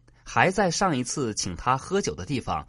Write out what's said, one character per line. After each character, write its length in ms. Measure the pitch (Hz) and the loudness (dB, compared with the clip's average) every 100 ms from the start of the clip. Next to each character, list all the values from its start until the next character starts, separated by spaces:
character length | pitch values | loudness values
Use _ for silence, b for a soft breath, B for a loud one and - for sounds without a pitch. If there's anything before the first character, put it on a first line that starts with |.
| _ b | _ b
还 280 | - 117 147 | -2 4 4
在 180 | 190 190 | 4 2
上 280 | - 196 131 | 2 2 2
一 60 | |
次 300 | 123 - 120 104 | -2 -2 -2 -2
请 200 | 101 87 | -4 -4
他 220 | - 131 | 0 0
喝 240 | - 190 | 0 -2
酒 120 | 143 | -2
的 120 | 87 92 | -4 -4
地 160 | 131 | -4
方 260 | - 80 | -4 -6